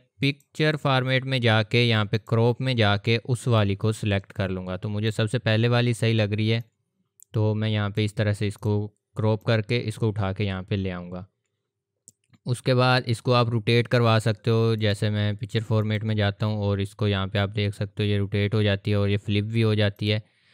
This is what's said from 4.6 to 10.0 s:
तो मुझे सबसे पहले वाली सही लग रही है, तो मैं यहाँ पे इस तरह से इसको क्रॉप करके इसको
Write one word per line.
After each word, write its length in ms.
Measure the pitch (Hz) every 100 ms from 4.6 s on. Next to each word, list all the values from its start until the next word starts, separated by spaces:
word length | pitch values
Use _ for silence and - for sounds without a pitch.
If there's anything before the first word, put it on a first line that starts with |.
| 92 92
तो 120 | 107
मुझे 220 | 104 110
सबसे 280 | 107 110 123
पहले 280 | 113 110 117
वाली 240 | 120 120
सही 200 | 117 117
लग 200 | 113 104
रही 160 | 107 110
है, 140 | 113 - _ _ _ _ _ _
तो 200 | 110 107
मैं 160 | 107 110
यहाँ 200 | 107 104
पे 160 | 104 104
इस 100 | -
तरह 180 | 104
से 140 | 104 104
इसको 300 | - 107 104 104 - _ -
क्रॉप 280 | 107 110
करके 340 | - 113 - 120
इसको 300 | 107 -